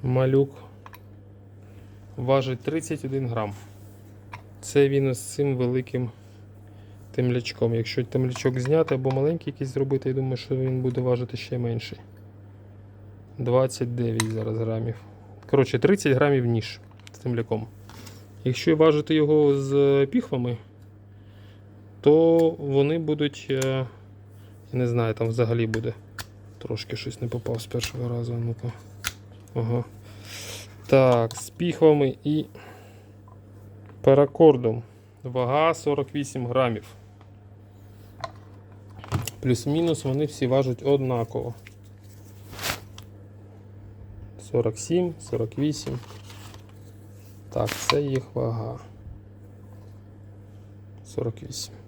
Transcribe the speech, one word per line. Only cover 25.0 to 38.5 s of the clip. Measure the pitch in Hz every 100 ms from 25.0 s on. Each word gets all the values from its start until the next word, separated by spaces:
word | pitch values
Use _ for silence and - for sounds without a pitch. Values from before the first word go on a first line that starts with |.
| 113
там | 110 113
взагалі | 113 113 120 113
буде. | 113 117 117 - - - - - -
Трошки | - 113 - -
щось | - -
не | 120
попав | 120 120 117
з | -
першого | 123 - 127 120
разу, | 120 120
ну-ка. | 117 117 113 120 - - - - - - - - -
Ага. | 113 120 117 - - - - - - - - - -
Так, | 135 131 120 113 -
з | -
піхвами | - 175 - 160 147 139 -
і | 147 151 - - - - - - - - - - - - - - - -
паракордом. | - 139 143 - 165 131 120 113 - - - -
Вага | 131 123 123 139 160
сорок | 160 - 143 143 147
вісім | 139 139 120
грамів. | 123 127 107 - - - - - - - - - - - - - - - - -